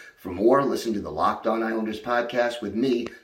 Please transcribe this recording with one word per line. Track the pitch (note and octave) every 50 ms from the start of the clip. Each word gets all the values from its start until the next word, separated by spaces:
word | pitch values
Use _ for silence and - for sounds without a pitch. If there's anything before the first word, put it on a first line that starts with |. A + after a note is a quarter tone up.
| - - -
For | _ - F#2
more, | F2+ F#2 G#2 A#2+ C3+ C#3 C#3
listen | A#2 - - - A#2 G#2
to | G2
the | D#2+ D2+
Locked | D2 D#2 F2 G#2 A2 - -
On | A2 A2+ A2+
Islanders | A2+ A2+ A2 A2 G#2+ G#2+ G#2+ G#2+
podcast | - A#2+ B2 A#2+ A#2 - B2 B2 A#2+ A#2+ - -
with | G#2+ G2+ G2
me, | A2 C3 C3+ A#2+ A#2+ A#2 - - -